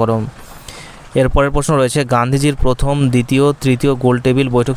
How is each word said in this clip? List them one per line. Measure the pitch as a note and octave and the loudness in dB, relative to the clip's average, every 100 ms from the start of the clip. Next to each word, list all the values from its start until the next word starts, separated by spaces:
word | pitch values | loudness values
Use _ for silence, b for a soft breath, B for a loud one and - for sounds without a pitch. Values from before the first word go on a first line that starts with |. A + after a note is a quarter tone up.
করো। | A2+ A2+ G#2+ - B B B B B B B C3 | 0 -2 -4 -10 B B B B B B B 0
এর | C3 | 2
পরের | C#3 C#3 C#3+ | 2 2 0
প্রশ্ন | C#3+ C#3+ | 0 0
রয়েছে, | B2+ D3 B2 A#2+ | 0 -2 0 0
গান্ধীজির | B2 C3+ D3 C3+ | 0 0 0 0
প্রথম, | B2+ B2+ C#3 C#3+ C3+ | 0 2 0 2 2
দ্বিতীয়, | B2 A#2+ C3 C#3+ C#3+ | 0 0 2 2 0
তৃতীয় | C3+ B2 C#3+ B2+ | 0 0 0 0
গোল | B2+ B2 C3 | 0 2 0
টেবিল | B2+ C3+ B2 | 0 0 0
বৈঠক | A#2 | 0